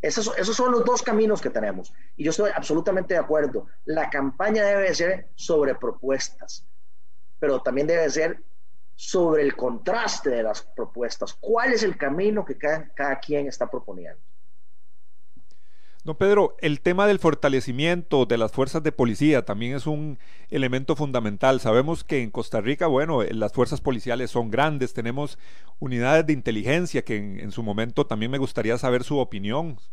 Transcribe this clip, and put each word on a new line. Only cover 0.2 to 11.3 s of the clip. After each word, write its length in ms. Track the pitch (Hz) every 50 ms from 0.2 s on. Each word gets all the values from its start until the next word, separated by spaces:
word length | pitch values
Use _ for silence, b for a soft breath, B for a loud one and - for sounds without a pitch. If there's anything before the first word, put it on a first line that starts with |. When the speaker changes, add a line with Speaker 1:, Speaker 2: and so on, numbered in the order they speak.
| 214 220 -
Speaker 1:
esos 200 | - 185 196 226
son 160 | 208 247 254 247
los 120 | 233 233
dos 180 | 247 247 233 -
caminos 380 | - 220 208 220 214 208 -
que 100 | - 127
tenemos, 440 | - 117 107 104 95 95 90 - b b b b b
y 80 | - -
yo 60 | 147
estoy 200 | 160 - 202 202 -
absolutamente 600 | 165 147 - 151 165 170 - 190 190 185 - 185
de 60 | 170
acuerdo. 460 | 160 - 151 156 147 139 - 107 - b b b b
La 260 | - 156 160 147 139
campaña 540 | - 143 139 139 131 - 185 214 214 220 208
debe 300 | 202 202 202 196 190 165
ser 340 | - 175 175 190 180 - - -
sobre 400 | - - - 175 151 147 135 127
propuestas, 920 | - - 120 110 - - 131 135 131 - - - - - - - - - - - - - - - - - - - - - - - -
pero 220 | - 147 139 127
también 260 | - 127 123 135 147
debe 220 | 156 170 170 165 147
ser 320 | 131 151 160 165 - - - - - - - - - - - - -
sobre 480 | - - - - 190 175 165 156 151 147
el 140 | 139 131
contraste 720 | - 123 127 120 113 107 - 190 233 226 208 - - - 147
de 120 | 123 117 110
las 200 | 110 104 - -
propuestas. 720 | - - - 117 107 - 120 120 117 - - - -